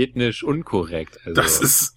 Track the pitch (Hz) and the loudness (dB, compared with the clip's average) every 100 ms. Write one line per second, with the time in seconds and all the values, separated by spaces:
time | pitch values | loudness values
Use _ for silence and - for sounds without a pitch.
0 | 127 123 120 110 - 147 170 98 85 85 | 0 0 -2 0 -2 -4 -2 -2 -2 -4
1 | 80 - - 85 - - 139 - - | -8 -12 -2 0 2 2 2 2 0